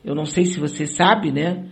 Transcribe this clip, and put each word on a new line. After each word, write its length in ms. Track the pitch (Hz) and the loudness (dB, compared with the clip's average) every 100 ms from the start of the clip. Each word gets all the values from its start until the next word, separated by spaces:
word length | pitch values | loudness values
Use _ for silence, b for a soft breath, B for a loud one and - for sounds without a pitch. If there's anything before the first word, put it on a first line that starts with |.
Eu 100 | - | -6
não 120 | 147 151 | -4 -2
sei 180 | - | 2
se 160 | 180 180 | 2 2
você 260 | 147 - 151 | -4 -4 -4
sabe, 460 | - 180 220 165 | 2 4 4 2
né? 320 | 139 165 180 B | 0 0 -2 B